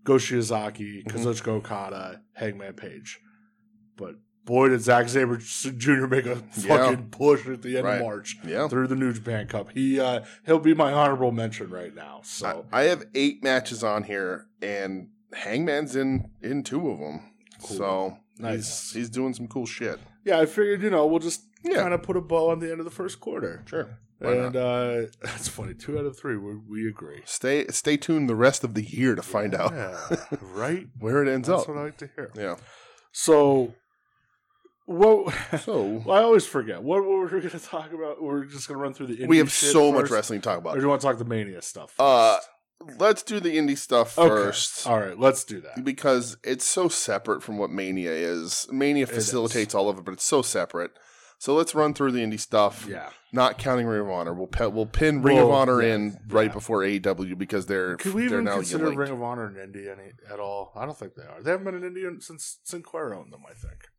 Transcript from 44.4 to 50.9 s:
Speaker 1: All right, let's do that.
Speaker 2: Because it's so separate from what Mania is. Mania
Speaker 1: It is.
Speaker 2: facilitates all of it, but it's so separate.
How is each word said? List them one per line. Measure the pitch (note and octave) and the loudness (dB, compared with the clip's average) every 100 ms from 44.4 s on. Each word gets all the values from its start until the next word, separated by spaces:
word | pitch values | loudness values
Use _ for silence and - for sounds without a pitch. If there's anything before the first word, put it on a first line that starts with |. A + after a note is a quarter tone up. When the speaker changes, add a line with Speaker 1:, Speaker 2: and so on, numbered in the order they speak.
| G2+ - - - - | 2 0 -4 -4 0
Speaker 1:
All | A2+ | 0
right, | G2 F2+ | 0 2
let's | C3 C3 | 4 4
do | - G2+ | -4 -10
that. | D#2+ B2 C3 | -12 -8 -6
Speaker 2:
Because | C3+ D3 C3 A#2 A2+ | -2 2 2 0 -10
it's | - B2 - | -6 -4 -2
so | - F3+ | 0 0
separate | - - G2+ - G#2 | 0 -2 -2 -2 -4
from | - G#2 | -4 -6
what | G2 | -4
Mania | F#2+ F#2+ F#2+ F2 | -4 -4 -4 -4
is. | D#2+ E2+ E2+ E2 - - | -2 -2 -4 -4 -6 -4
Mania | C3+ C#3+ D3 | 0 2 2
Speaker 1:
It | B2+ | 0
is. | A#2 | -2
Speaker 2:
facilitates | A2 B2+ A2+ A#2 G#2+ G#2 | -2 -2 -2 -2 0 0
all | G2+ | 0
of | F#2+ | -2
it, | F2+ | -6
but | |
it's | F#2 - | -6 0
so | D3 | 2
separate. | B2 G2+ F2 F2 F2 | 2 -2 -4 -4 -8